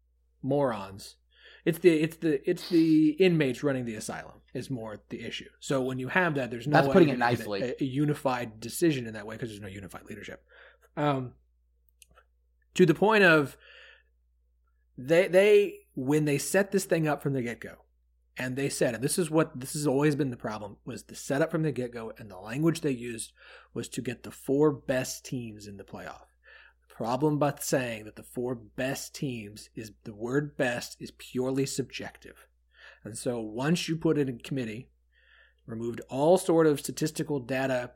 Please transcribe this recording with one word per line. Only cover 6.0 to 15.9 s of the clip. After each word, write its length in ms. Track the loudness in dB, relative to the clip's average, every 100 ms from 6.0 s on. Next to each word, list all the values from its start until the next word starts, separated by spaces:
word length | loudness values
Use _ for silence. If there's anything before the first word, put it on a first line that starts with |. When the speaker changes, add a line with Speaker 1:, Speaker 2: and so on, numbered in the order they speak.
| -2
Speaker 1:
have 280 | 2 2 0
that, 140 | -4
there's 160 | -6 2
no 80 |
Speaker 2:
That's 120 | 4 6
Speaker 1:
way 60 |
Speaker 2:
putting 160 | 6 6
Speaker 1:
you're 80 | 6
Speaker 2:
it 40 |
Speaker 1:
gonna 160 | 2 2
get 20 |
Speaker 2:
nicely. 220 | -2 -4
Speaker 1:
a, 120 | -4 -4
a 40 |
unified 760 | -4 -2 -2 0 -2 -2 -4 -10
decision 460 | -12 0 0 0 -4
in 80 |
that 120 | -10 -12
way 100 | -8
'cause 140 | -10
there's 100 | -10
no 80 | -12
unified 360 | -14 -14 -16
leadership. 380 | -16 -14 -14 -16 _ -20 -20 _ _ -4
Um, 360 | -2 0 -4 -12 _ _ _ _ _ _ _ _ _ _ _ _ _
to 120 | 4 4
the 80 |
point 300 | 6 4 6
of 320 | 8 6 4 -6 -20 -20 -20 -20 _ _ _ _ _ _ _ _ _ -14
they, 320 | 2 4 6
they, 460 | 6 8 8 6 -2 _